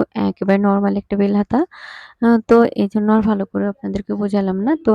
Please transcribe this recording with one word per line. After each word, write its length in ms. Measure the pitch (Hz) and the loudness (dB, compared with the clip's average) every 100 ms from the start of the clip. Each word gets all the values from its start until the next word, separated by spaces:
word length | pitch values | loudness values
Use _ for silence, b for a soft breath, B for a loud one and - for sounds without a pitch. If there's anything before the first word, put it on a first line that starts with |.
| 220 226 | 0 -2
একেবারে 380 | 202 - 190 196 | -4 -4 0 0
নরমাল 340 | 202 202 202 196 | 2 0 -2 -4
একটা 180 | - 202 | -4 -2
বেল 160 | 202 202 | 0 0
হাতা। 240 | 202 254 359 B B B B - | 0 -2 -2 B B B B -2
আ, 60 | 233 233 - | 2 2 4
তো 80 | 233 233 - | 4 4 0
এই 120 | 196 | -2
জন্য 200 | 214 208 | -2 0
আর 100 | 220 | 0
ভালো 220 | 214 202 196 | 0 -2 -4
করে 200 | 196 202 | -4 -6
আপনাদেরকে 440 | 196 196 196 202 | -6 -8 -8 -8
বোঝালাম 440 | 208 202 202 190 190 | -6 -2 -2 -2 -2
না। 120 | 226 311 | -2 2
তো 80 | 226 | 2